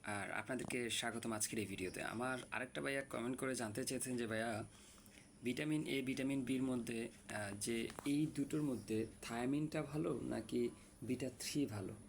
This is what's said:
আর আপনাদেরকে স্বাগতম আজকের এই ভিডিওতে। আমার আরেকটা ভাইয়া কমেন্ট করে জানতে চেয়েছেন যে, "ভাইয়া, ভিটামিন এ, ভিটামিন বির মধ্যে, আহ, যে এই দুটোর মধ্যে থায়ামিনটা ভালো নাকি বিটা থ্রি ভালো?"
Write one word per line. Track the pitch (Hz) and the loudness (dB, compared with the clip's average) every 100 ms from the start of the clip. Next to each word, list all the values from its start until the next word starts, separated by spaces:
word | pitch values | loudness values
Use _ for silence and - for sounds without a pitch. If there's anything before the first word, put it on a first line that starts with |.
আর | 107 104 92 | -2 -2 -2
আপনাদেরকে | 101 110 127 - 127 120 | -4 -2 -2 0 0 0
স্বাগতম | - 117 113 113 | 0 0 -2 -2
আজকের | 110 - 113 | 0 0 0
এই | 101 | 0
ভিডিওতে। | 98 92 85 | -2 -2 -2
আমার | - 110 127 131 - | -4 -2 0 -2 -2
আরেকটা | 110 131 151 | -4 -4 -2
ভাইয়া | 143 139 | 0 0
কমেন্ট | 135 123 117 127 | 0 -2 0 0
করে | 135 123 | 0 0
জানতে | 113 113 | 0 0
চেয়েছেন | 127 127 131 123 | 0 0 0 0
যে, | 113 | 2
"ভাইয়া, | 110 113 107 110 - - - - - - - | 2 2 0 -2 -10 -18 -20 -20 -20 -20 -4
ভিটামিন | 120 123 151 151 | -2 0 2 2
এ, | - 139 | 2 2
ভিটামিন | 131 135 135 139 | 2 2 2 2
বির | 127 131 | 2 2
মধ্যে, | 131 127 117 117 117 - - | 4 2 0 -2 -2 -6 -6
আহ, | 107 104 101 | -2 -2 -2
যে | 117 113 - - 143 | 0 2 0 0 2
এই | 143 156 - | 4 4 2
দুটোর | 139 156 | 0 2
মধ্যে | 147 117 104 110 113 - | 2 0 2 2 2 -4
থায়ামিনটা | - 117 127 143 151 156 | -4 0 2 2 2 0
ভালো | 139 151 170 139 | 0 0 2 0
নাকি | 123 117 - 123 120 - - - | 0 -2 0 2 2 0 -18 -8
বিটা | 117 127 131 - | -2 0 0 -2
থ্রি | - 147 139 | -2 2 2
ভালো?" | 107 95 107 | 0 -4 -6